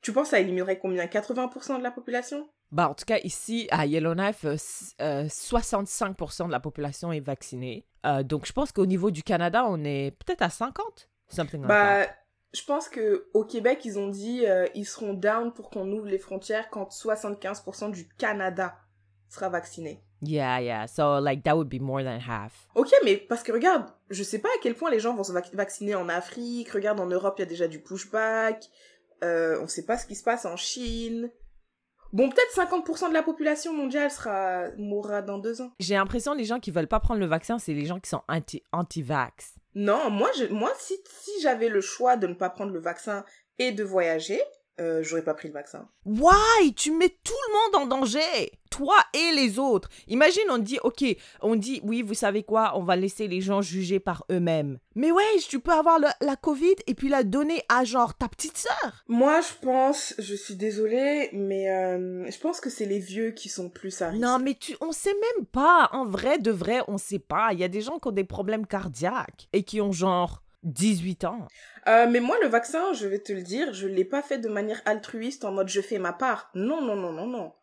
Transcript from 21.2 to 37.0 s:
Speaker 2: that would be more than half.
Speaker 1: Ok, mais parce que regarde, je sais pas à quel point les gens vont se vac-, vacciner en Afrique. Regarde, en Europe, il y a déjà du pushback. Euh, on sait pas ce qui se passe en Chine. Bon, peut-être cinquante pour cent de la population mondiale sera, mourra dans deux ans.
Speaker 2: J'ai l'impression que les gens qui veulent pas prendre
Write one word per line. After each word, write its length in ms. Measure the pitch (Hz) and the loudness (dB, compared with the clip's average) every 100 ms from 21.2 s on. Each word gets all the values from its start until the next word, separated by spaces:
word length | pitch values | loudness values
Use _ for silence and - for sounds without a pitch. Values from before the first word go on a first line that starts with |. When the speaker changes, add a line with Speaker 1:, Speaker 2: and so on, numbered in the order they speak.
| 143 139 | 2 0
Speaker 2:
that 120 | 151 156 | 2 2
would 100 | 147 | 2
be 140 | 127 | -4
more 200 | 135 135 | -4 -4
than 160 | 131 117 120 | -4 -6 -8
half. 420 | 113 107 - - 214 | -8 -10 -16 -4 2
Speaker 1:
Ok, 160 | - 554 | 6 8
mais 140 | 254 202 | 8 2
parce 260 | - 233 | 2 -6
que 80 | - | -2
regarde, 340 | 233 320 339 - _ _ | 2 4 4 0 _ _
je 140 | 190 | -8
sais 160 | 196 - | -4 -2
pas 80 | 403 | 0
à 100 | 494 | 0
quel 140 | 240 233 | -2 -2
point 140 | 330 | 0
les 80 | 226 | 2
gens 160 | 220 240 | 0 -2
vont 80 | |
se 100 | 190 | -2
vac-, 200 | 180 175 | -4 -4
vacciner 420 | 190 196 - 202 202 | -6 -6 -4 -4 -4
en 120 | 175 | -2
Afrique. 600 | 175 180 - 240 240 233 | -4 -4 -10 -6 -6 -4
Regarde, 300 | 208 202 208 | -2 -2 -2
en 80 | 180 | 0
Europe, 280 | 180 196 196 | 0 0 -2
il 20 | |
y 40 | 180 | -6
a 20 | |
déjà 200 | 170 170 | -2 -2
du 140 | 156 | -4
pushback. 840 | - 190 - 220 220 220 226 220 - _ - _ _ _ | -12 -12 -4 -2 0 2 0 -2 -10 _ -20 _ _ _
Euh, 360 | 170 170 165 160 | -2 2 2 0
on 60 | 165 | -2
sait 180 | - - | -8 -4
pas 120 | 240 | -4
ce 80 | - | -4
qui 100 | 202 | -6
se 80 | |
passe 220 | - 240 202 | -2 -2 -4
en 100 | 175 | -6
Chine. 760 | - - 240 226 226 233 233 _ - _ _ _ _ _ - | -6 -6 -6 -4 -4 -6 -8 _ -20 _ _ _ _ _ -6
Bon, 160 | 196 262 | 2 4
peut-être 220 | 277 494 | 6 2
cinquante 340 | - 349 359 330 | 2 0 0 -2
pour 140 | 320 | -4
cent 100 | 359 | 0
de 40 | 320 | 2
la 80 | |
population 500 | 320 311 302 302 330 | 0 0 0 0 -2
mondiale 380 | 311 269 277 294 | -4 -2 0 0
sera, 540 | 285 226 196 190 180 175 - | -2 -4 -2 0 -2 -6 -8
mourra 460 | 208 202 208 208 | -4 -4 -2 -4
dans 160 | 196 202 | -4 -6
deux 220 | 214 233 | -6 -6
ans. 80 | 254 _ | -10 _
Speaker 2:
J'ai 160 | 175 202 | 0 2
l'impression 380 | 196 240 233 | 2 0 -2
que 40 | 294 | -4
les 80 | 220 | -2
gens 140 | 240 | -4
qui 100 | - | -2
veulent 180 | 170 156 | -2 2
pas 120 | |
prendre 200 | 220 | 2